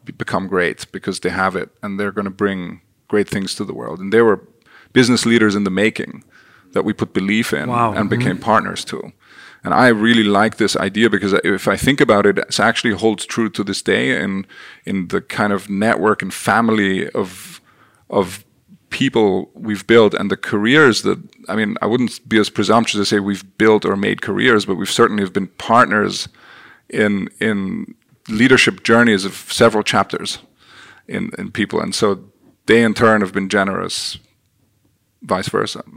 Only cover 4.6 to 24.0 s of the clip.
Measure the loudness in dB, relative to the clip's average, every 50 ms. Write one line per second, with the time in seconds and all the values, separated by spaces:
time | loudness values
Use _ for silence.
4.6 | _ _ _ -20 _ _ 2 2 4 4 2 2 2 2 4 4 4 4 2 0
5.6 | -2 -2 0 0 0 0 -2 -4 -8 -10 -12 -16 -20 _ _ _ _ _ _ _
6.6 | _ _ -4 -2 -2 -2 -2 -4 -4 -4 -4 -2 -2 0 0 0 0 -2 -4 -4
7.6 | -4 -4 -2 -2 -2 -2 -2 -2 -2 -2 -2 0 0 -2 -4 -2 0 2 2 2
8.6 | 2 0 -4 -10 -10 -10 -10 -12 -12 -14 -18 _ _ _ -20 -20 -20 -20 -20 _
9.6 | -6 0 2 4 4 4 4 4 4 4 4 4 4 4 4 2 2 2 0 0
10.6 | 0 0 0 -2 -2 -2 0 2 2 2 2 0 0 0 0 2 2 0 -2 0
11.6 | 0 -2 -2 0 0 0 2 2 4 4 4 6 6 4 4 2 -2 -4 -2 0
12.6 | 2 2 0 0 0 -2 -2 0 0 0 0 0 -4 -6 -4 -4 -4 -2 -4 -4
13.6 | -4 -4 -6 -4 -2 -2 0 0 0 0 -2 -2 -2 -4 -4 -6 -8 -10 -16 -20
14.6 | -20 -20 -20 -16 _ -6 -6 -4 -4 -4 -4 -6 -6 -6 -4 -2 -2 0 -2 -2
15.6 | -4 -4 -4 -2 0 0 0 2 2 0 0 0 -2 -8 -10 -6 -2 0 2 2
16.6 | 2 2 2 2 0 0 0 -2 -4 -4 -4 -4 -6 -6 -8 -14 -20 -20 -20 -20
17.6 | _ _ _ _ _ _ _ _ _ -4 -2 0 0 0 -4 -12 -18 _ _ _
18.6 | _ _ -20 _ _ _ -6 -4 -4 -2 0 2 2 2 2 0 -4 -8 _ -12
19.6 | -8 -8 -8 -6 0 4 6 6 6 6 4 0 -2 -4 -4 -6 -4 -4 -4 -2
20.6 | 0 2 4 4 6 4 4 2 0 -2 -4 -4 -6 -14 _ _ -12 -8 -4 -4
21.6 | -4 -4 -4 -4 -2 -2 0 0 0 -2 -4 -8 -6 0 2 2 2 2 0 -2
22.6 | 0 2 4 4 2 2 0 -2 0 0 0 0 0 -2 -4 -6 -8 -12 _ 2
23.6 | 4 4 6 4 4 0 -2 -2